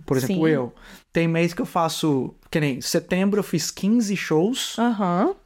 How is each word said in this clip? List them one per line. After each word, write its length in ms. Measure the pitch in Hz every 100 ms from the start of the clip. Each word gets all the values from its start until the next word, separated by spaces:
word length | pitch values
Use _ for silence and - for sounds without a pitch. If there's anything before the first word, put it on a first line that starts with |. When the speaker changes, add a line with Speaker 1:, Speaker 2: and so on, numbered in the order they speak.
| -
Speaker 1:
por 120 | 131
exemplo, 280 | 127 185 160
Speaker 2:
Sim. 40 |
Speaker 1:
eu, 220 | 147 120 - - - _
tem 140 | 165 165
mês 240 | 165 170
que 80 | 170
eu 40 | 175
faço, 680 | 180 165 160 160 135 127 - -
que 80 | 165
nem 220 | 147 127
setembro 580 | - 170 165 180 196 208
eu 40 |
fiz 280 | 180 170 -
quinze 440 | - 190 240 202 190
shows, 580 | - 156 196 262 - -
Speaker 2:
Aham. 540 | 233 208 190 175 294 392